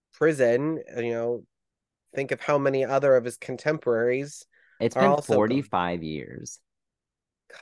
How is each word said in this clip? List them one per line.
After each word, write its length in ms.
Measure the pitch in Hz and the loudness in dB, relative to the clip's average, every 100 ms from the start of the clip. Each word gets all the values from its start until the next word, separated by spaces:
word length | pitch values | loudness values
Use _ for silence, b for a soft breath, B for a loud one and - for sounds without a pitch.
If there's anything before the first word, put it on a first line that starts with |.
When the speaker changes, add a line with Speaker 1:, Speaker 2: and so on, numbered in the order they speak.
| _ | _
Speaker 1:
prison, 680 | - 151 143 123 120 151 160 - 120 | 0 2 4 4 2 0 -4 -8 -6
you 160 | 117 | -4
know, 340 | 117 117 120 - _ _ _ _ _ _ 139 | -2 -4 -6 -10 _ _ _ _ _ _ -6
think 160 | 135 | -4
of 80 | 131 | -4
how 160 | - 143 | 0 0
many 280 | 139 135 131 | 2 0 0
other 300 | 135 139 131 | 2 4 4
of 100 | 120 | 2
his 120 | - | -8
contemporaries 1080 | - 127 151 156 123 113 120 127 143 - - b b b | -10 -6 -4 -2 0 0 2 0 -4 -12 -20 b b b
Speaker 2:
It's 160 | 113 131 | -2 2
Speaker 1:
are 60 | |
Speaker 2:
been 100 | 135 | 4
Speaker 1:
also 220 | 147 135 | 4 2
gone. 40 | 107 | 2
Speaker 2:
forty-five 640 | 107 135 139 90 87 87 | 2 0 -2 -2 -2 -4
years. 580 | 80 76 53 62 - - _ _ _ _ _ _ _ _ _ - | -6 -8 -10 -14 -16 -18 _ _ _ _ _ _ _ _ _ -20